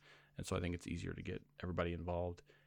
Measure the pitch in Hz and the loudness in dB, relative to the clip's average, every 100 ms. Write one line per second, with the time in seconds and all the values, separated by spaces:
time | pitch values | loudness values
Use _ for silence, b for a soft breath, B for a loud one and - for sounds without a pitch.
0 | b b b b - 92 90 87 - 87 | b b b b 0 2 2 0 -2 -2
1 | 90 87 87 98 - - 90 87 87 85 | -2 -4 -4 -6 -8 -8 -2 2 4 2
2 | 87 87 87 87 - b | 2 2 2 -2 -10 b